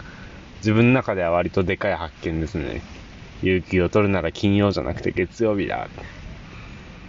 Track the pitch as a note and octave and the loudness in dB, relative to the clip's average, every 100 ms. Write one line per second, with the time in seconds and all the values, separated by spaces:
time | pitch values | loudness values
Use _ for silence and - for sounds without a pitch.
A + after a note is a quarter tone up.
0 | - - - - - - G#2+ A2 A#2+ C3 | -16 -16 -16 -16 -18 -4 2 6 6 6
1 | A#2 F#2+ E2+ F2 F2+ G2 F#2 F#2 G2+ E2 | 2 0 4 2 2 2 2 0 0 -2
2 | D#2+ - F2+ D#2+ D#2 E2 B1+ A1 - - | -6 -6 -4 -2 -2 -4 -4 -6 -10 -14
3 | - - - - F#2 F#2 - F#2 F2 G#2+ | -16 -18 -18 -2 2 2 2 2 4 4
4 | G2+ F#2 E2 - G2+ G2+ G2+ E2+ B1+ - | 4 2 0 0 2 4 4 2 -2 -2
5 | F#2 - F#2 - A2 G2+ E2 G#1+ - - | -2 0 -2 0 0 2 -2 -4 -8 -12
6 | - - - - - - - - - - | -16 -16 -16 -16 -16 -16 -16 -16 -18 -18